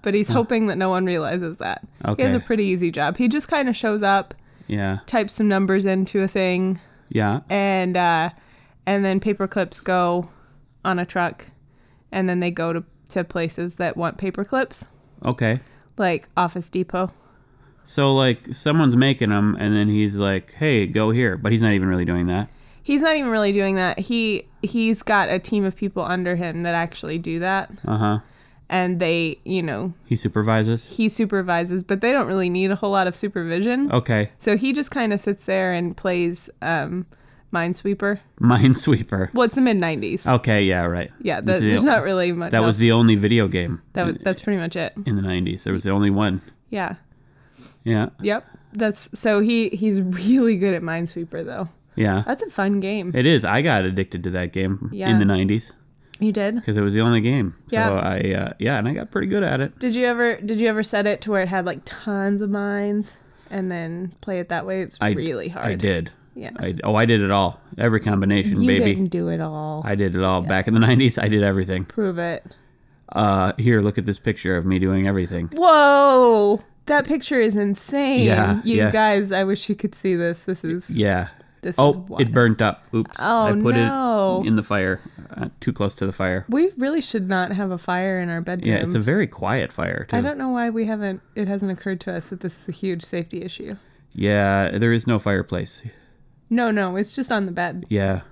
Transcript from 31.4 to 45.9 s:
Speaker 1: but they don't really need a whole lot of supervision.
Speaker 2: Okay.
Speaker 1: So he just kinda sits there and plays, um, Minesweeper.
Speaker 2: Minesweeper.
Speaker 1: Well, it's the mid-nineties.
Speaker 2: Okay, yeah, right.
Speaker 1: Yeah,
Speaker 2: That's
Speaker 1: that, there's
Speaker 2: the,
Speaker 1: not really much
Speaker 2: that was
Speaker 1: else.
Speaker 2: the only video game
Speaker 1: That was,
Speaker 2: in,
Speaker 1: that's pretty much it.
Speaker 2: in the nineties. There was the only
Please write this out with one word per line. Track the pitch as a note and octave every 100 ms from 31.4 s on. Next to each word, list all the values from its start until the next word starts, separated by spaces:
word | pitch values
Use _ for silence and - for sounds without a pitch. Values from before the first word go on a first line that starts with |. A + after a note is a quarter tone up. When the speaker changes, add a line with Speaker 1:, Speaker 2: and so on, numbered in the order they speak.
| F3+ E3+ F3 F#3
Speaker 1:
but | F#3 G3
they | A#3
don't | C4+ D#3
really | F#3+ F3+
need | F3+ F#3+
a | G3
whole | G#3
lot | G3 F3+
of | F3
supervision. | G#3 G3 E3 E3+ A3 B3+ C#4+
Speaker 2:
Okay. | B2 - A2 G2+ -
Speaker 1:
So | - G#3
he | C4
just | C4 -
kinda | C#4 A3+ G3+
sits | - G3+ -
there | F#3+ F#3
and | F3 F3 -
plays, | F#3+ F3+ E3+ F3 - -
um, | D#3 E3 D3+ F3 F3 - - - _
Minesweeper. | F3 E3+ F3+ G3+ G3+ G3+ G#3 _ -
Speaker 2:
Minesweeper. | A#2+ A#2+ C3 B2 - C3 A2+ G2 F#2
Speaker 1:
Well, | B3 A#3+
it's | C4+
the |
mid-nineties. | B3+ G#3 E3+ D3+ G#2 - -
Speaker 2:
Okay, | B2 A#2+ G#2+ G2
yeah, | F2+ F2
right. | F2 - -
Speaker 1:
Yeah, | - D#3
Speaker 2:
That's | - F#3
Speaker 1:
that, | G#2+
there's | G#3
Speaker 2:
the, | C4+
Speaker 1:
not | A#3
really | D#3 F#3 F3+
much | F3 E3
Speaker 2:
that | A2+
was | A2 G#2+
Speaker 1:
else. |
Speaker 2:
the | A#2
only | A2+ A#2 G#2
video | G#2 A#2 G2+
game | F2+ E2+ E2+ _
Speaker 1:
That | - F3
was, | -
Speaker 2:
in, |
Speaker 1:
that's | F#3+ F#3
pretty | - G3
much | E3 E3+
it. | D#3 - G3
Speaker 2:
in | G#2+
the |
nineties. | F#2+ F2+ F2 F2+
There | -
was | F#2+
the |
only | G2